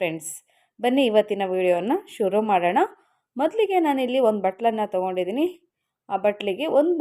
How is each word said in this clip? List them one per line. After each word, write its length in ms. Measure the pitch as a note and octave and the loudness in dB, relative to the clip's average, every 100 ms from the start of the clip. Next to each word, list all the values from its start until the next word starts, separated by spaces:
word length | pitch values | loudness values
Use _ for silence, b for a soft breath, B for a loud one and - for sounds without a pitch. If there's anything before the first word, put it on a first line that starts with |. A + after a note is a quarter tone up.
ಫ್ರೆಂಡ್ಸ್. 320 | F3 D#3+ - - _ _ _ _ A#3 | -6 -6 -10 -18 _ _ _ _ 0
ಬನ್ನಿ 200 | C4 B3+ | 2 4
ಇವತ್ತಿನ 360 | G#3+ G#3 G3 G3 | 2 2 -2 -2
ವಿಡಿಯೋನ 460 | F#3 F3+ F3 G3 F4+ - - | 0 2 2 0 -4 -4 -4
ಶುರು 260 | G3 G3+ A3 | 0 0 2
ಮಾಡೋಣ. 280 | F#3+ F3 A3 G4 - _ _ _ A#3+ | 2 2 2 0 -4 _ _ _ -4
ಮೊದಲಿಗೆ 340 | D#4 A4+ G4+ F#4 D#4 | -2 0 0 2 0
ನಾನಿಲ್ಲಿ 340 | C4+ B3 C4 A#3 | 0 0 2 2
ಒಂದು 120 | G#3+ F#3+ | 2 -2
ಬಟ್ಲನ್ನು 420 | F#3+ A#3 A3 G#3 F#3 | 0 -2 0 -2 -2
ತೊಗೊಂಡಿದ್ದೀನಿ. 520 | F#3 F#3 F3+ A#3+ F4 - _ _ _ _ - | -2 -2 -4 -2 -2 -4 _ _ _ _ -8
ಆ 140 | G3 G#3 | -2 -2
ಬಟ್ಲಿಗೆ 400 | G#3 G3+ F#3+ G#3+ C4 | -2 -4 -4 0 2
ಒಂದು 140 | D#4+ E4+ | 2 4